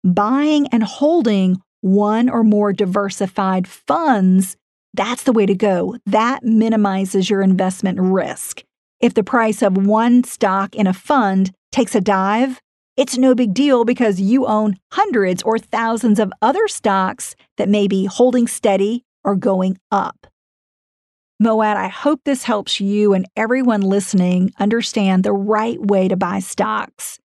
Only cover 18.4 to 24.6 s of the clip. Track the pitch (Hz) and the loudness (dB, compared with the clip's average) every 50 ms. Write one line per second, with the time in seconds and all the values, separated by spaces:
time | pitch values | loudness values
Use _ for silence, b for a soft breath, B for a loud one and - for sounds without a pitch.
18.4 | 233 240 - - - 220 196 190 196 208 226 240 _ _ _ _ _ 196 202 190 | -2 -2 -4 -2 -2 0 0 2 0 -2 -2 -6 _ _ _ _ _ -4 -4 -2
19.4 | - - 190 185 185 190 190 190 _ _ 214 196 - - - _ - _ _ _ | 0 -2 -2 0 -2 -2 -4 -6 _ _ -4 -4 -4 -4 -10 _ -20 _ _ _
20.4 | _ _ _ _ _ _ _ _ _ _ _ _ _ _ _ _ _ _ _ _ | _ _ _ _ _ _ _ _ _ _ _ _ _ _ _ _ _ _ _ _
21.4 | 214 226 220 220 220 214 208 202 190 190 190 - - 285 311 - _ 285 277 254 | 0 0 2 2 0 0 -2 -2 -4 -6 -8 -4 -2 -2 -2 -2 _ -4 -4 -4
22.4 | - - 233 208 196 - - - 202 196 202 208 208 208 196 190 185 190 _ - | -2 -4 -4 -4 -4 -6 -6 -4 -2 -2 0 2 2 2 2 2 0 -4 _ -6
23.4 | 220 226 240 262 262 240 220 208 196 190 196 202 190 - - 190 180 180 180 180 | -2 -2 0 0 2 0 0 0 0 0 0 0 -2 0 0 0 2 2 2 0
24.4 | 180 202 - _ | 0 -2 -2 _